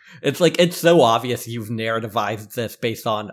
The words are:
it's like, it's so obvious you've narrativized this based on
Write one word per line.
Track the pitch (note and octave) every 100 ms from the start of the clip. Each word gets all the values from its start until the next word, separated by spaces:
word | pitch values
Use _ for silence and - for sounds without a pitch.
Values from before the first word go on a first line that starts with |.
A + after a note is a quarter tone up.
| _ -
it's | C#3+ C#3
like, | E3+ D#3+
it's | F3 F3
so | E3 E3+
obvious | A#2+ A2+ B2 A#2 -
you've | A#2 G#2+
narrativized | A2+ A2+ A2+ A2+ G#2+ G#2 A2 G#2+
this | - A2+ -
based | A#2+ A2 A#2+
on | G#2+ G#2